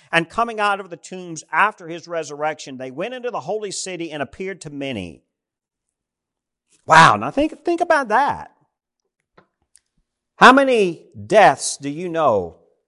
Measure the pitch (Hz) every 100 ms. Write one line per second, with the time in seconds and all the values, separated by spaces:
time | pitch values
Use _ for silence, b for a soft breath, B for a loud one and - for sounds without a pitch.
0 | b 165 165 - 233 220 208 196 190 170
1 | - 185 180 156 - 160 202 208 165 170
2 | 170 170 151 147 151 147 - 131 131 127
3 | 208 254 240 190 139 214 208 170 190 180
4 | 165 147 135 - 185 190 156 143 139 117
5 | 87 69 _ _ _ _ _ _ _ _
6 | _ _ _ _ _ _ _ _ - 160
7 | 160 107 117 262 302 - - 349 339 311
8 | 247 220 277 95 - _ _ _ _ _
9 | _ _ _ _ _ _ _ _ _ _
10 | _ _ _ - 214 262 269 240 190 160
11 | - 110 101 214 180 135 - - 139 147
12 | 180 165 151 104 85 - _ _